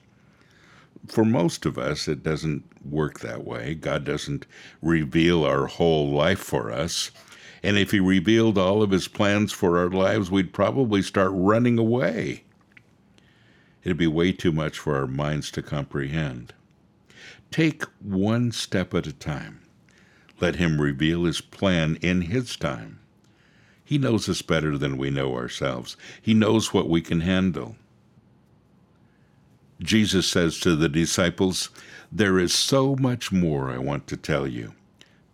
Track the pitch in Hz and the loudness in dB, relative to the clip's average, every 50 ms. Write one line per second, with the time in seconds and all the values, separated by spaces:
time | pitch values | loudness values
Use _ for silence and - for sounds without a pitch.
0 | _ _ _ _ _ _ _ _ _ _ _ _ _ _ - - - _ _ - | _ _ _ _ _ _ _ _ _ _ _ _ _ _ -20 -20 -20 _ _ -20
1 | - - - 117 110 110 117 147 175 165 - - - 78 69 65 62 69 76 73 | -20 -2 2 2 4 4 4 2 2 0 -2 -2 -4 -4 -4 -4 -4 -4 -4 -4
2 | - 82 76 67 - 80 78 73 80 78 73 67 - - - - - 69 73 76 | -4 -4 -6 -4 -2 -4 -4 -2 -2 -4 -4 -6 -8 -14 -20 -18 -12 -6 -4 -2
3 | 76 71 - - - 57 58 - - - 60 58 58 69 80 76 - - 71 - | -2 -4 -4 -8 -12 -10 -10 -10 -10 -10 -10 -8 -8 -8 -8 -6 -4 -4 -4 -4
4 | 135 - 73 76 - 71 71 67 - - - - - - - _ 78 82 82 80 | -2 -4 -6 -6 -6 -6 -8 -8 -8 -14 -20 -20 -20 -20 -14 _ 0 0 2 2
5 | 76 67 71 82 80 85 87 82 73 67 67 69 67 65 - - 87 82 80 76 | 0 0 2 4 4 4 4 4 2 2 2 0 0 -2 -2 0 2 2 4 2
6 | 73 71 71 71 76 87 98 95 - - - 67 57 55 57 65 80 85 - - | 2 0 0 2 2 2 2 0 -2 -4 -4 -4 -4 -4 -4 -4 -4 -4 -4 -6
7 | - - - - - - - - - - - - - 98 104 101 98 - - 101 | -6 -8 -10 -16 -20 -20 -20 -20 -20 -20 -14 -6 -2 0 2 2 2 2 2 2
8 | 92 92 95 95 80 107 113 113 113 113 101 98 92 92 101 110 107 98 95 90 | 4 4 4 4 4 4 4 4 4 4 2 2 2 2 2 2 2 2 2 0
9 | - - - - 104 101 101 104 107 101 - - 101 90 85 87 90 90 92 95 | 0 -2 -2 0 2 2 2 2 0 -2 -2 0 0 2 2 2 2 2 2 2
10 | 95 98 107 110 98 87 98 98 90 82 - - 98 107 120 135 131 110 104 98 | 2 2 2 0 0 2 2 0 0 0 0 0 0 2 2 0 0 2 2 2
11 | 95 - - 101 95 95 95 92 90 98 107 117 123 120 120 117 113 113 117 123 | 0 2 2 2 2 2 2 2 4 4 4 4 4 2 2 2 2 2 2 2
12 | 151 175 240 208 78 69 - - - _ _ _ _ _ _ - _ _ _ _ | 0 0 -2 -2 -4 -6 -6 -8 -14 _ _ _ _ _ _ -20 _ _ _ _
13 | _ _ _ _ _ _ _ _ _ _ _ _ _ _ _ _ - 90 87 76 | _ _ _ _ _ _ _ _ _ _ _ _ _ _ _ _ -4 -4 0 0
14 | 82 82 76 82 85 95 92 - - 92 78 78 78 76 - - - 82 73 69 | 0 2 2 2 2 2 0 0 0 0 0 0 -2 -4 -6 -6 -4 -4 -2 -2
15 | 69 64 65 69 73 73 76 73 67 - - - 69 - 76 73 69 - - 73 | -2 -4 -4 -4 -4 -2 -4 -4 -6 -8 -10 -10 -8 -6 -6 -6 -6 -6 -6 -6
16 | 67 69 73 82 78 69 62 60 62 - - _ _ _ _ _ _ _ _ _ | -6 -4 -4 -4 -4 -4 -6 -10 -14 -18 -20 _ _ _ _ _ _ _ _ _
17 | _ _ _ - - - - - _ _ - - 165 156 147 - - - _ _ | _ _ _ -20 -20 -20 -20 -20 _ _ -2 0 2 2 0 -2 -8 -12 _ _
18 | - 104 95 95 98 107 113 120 123 120 113 - - - - 98 87 - - 87 | -8 -4 -2 0 2 2 2 0 0 -2 -2 -6 -6 -2 -2 -2 -2 0 -2 -2
19 | 80 78 69 - - 80 73 - - - - - - _ _ _ _ _ _ _ | -2 -4 -8 -10 -8 -8 -8 -8 -10 -14 -16 -20 -20 _ _ _ _ _ _ _
20 | _ _ _ _ _ _ _ - 92 85 76 71 87 82 78 76 73 73 69 65 | _ _ _ _ _ _ _ -2 0 0 2 2 2 2 2 2 0 0 0 0
21 | 78 80 82 85 87 82 73 - - _ - - 101 95 90 85 80 78 80 - | 0 0 2 2 0 0 -2 -4 -8 _ -6 -2 0 2 2 2 2 0 0 0
22 | - 90 90 92 87 80 104 131 123 - - - - 73 65 57 53 53 - - | 0 0 0 0 -2 -2 -4 -4 -4 -6 -6 -6 -6 -6 -6 -8 -10 -16 -18 -20
23 | _ _ _ _ _ _ _ _ _ _ _ _ _ _ _ _ _ - 147 143 | _ _ _ _ _ _ _ _ _ _ _ _ _ _ _ _ _ -4 -2 0
24 | 131 123 113 101 - 98 87 - - - 82 80 76 78 73 69 71 69 67 65 | 2 2 0 0 0 -2 -4 -4 -2 0 0 0 0 0 -2 -2 -2 -4 -2 -4
25 | 67 69 69 67 67 65 64 62 62 62 - - - 67 64 62 62 - - - | -4 -2 -2 -2 -2 -2 -4 -4 -6 -8 -6 -4 -4 -4 -4 -6 -8 -12 -16 -18
26 | - - - - - 113 110 110 107 107 113 110 - - - 98 80 78 82 85 | -20 -20 -20 -6 0 2 4 4 4 4 4 2 2 2 0 0 2 2 0 0
27 | 82 - 87 85 80 92 92 92 92 92 76 71 62 58 110 - _ _ _ _ | 0 0 -2 -2 0 0 0 2 0 0 -2 -4 -8 -10 -14 -18 _ _ _ _
28 | _ _ _ - _ _ _ _ _ _ _ _ _ _ _ _ _ _ _ _ | _ _ _ -20 _ _ _ _ _ _ _ _ _ _ _ _ _ _ _ _
29 | _ _ _ _ _ _ _ _ _ _ _ _ _ _ _ - 87 73 107 110 | _ _ _ _ _ _ _ _ _ _ _ _ _ _ _ -8 -2 2 2 2
30 | 107 92 92 92 85 - - 92 87 82 76 - - 92 85 73 82 78 71 82 | 4 4 2 2 0 2 2 2 2 0 0 0 0 2 2 4 2 2 2 0
31 | 82 - - - 92 85 - - 98 95 87 - - - - - - - - - | 0 0 2 2 0 0 0 0 0 0 0 -2 -6 -10 -12 -18 -20 -20 -20 -20
32 | - - - 85 107 98 92 92 87 85 - - - - 139 135 135 139 139 131 | -18 -8 -2 0 2 4 4 4 2 2 0 0 0 2 2 2 2 2 0 0
33 | 135 127 123 117 - - 98 92 87 80 73 69 67 65 62 62 65 69 71 71 | 0 -2 -2 -4 -4 -2 0 0 2 0 0 -2 -4 -4 -6 -6 -4 -4 -6 -6
34 | - - - - - - 76 71 69 67 60 57 57 53 - _ _ _ _ _ | -6 -10 -12 -8 -4 -2 -2 -2 -2 -4 -6 -8 -10 -12 -14 _ _ _ _ _
35 | - - _ _ _ _ | -20 -20 _ _ _ _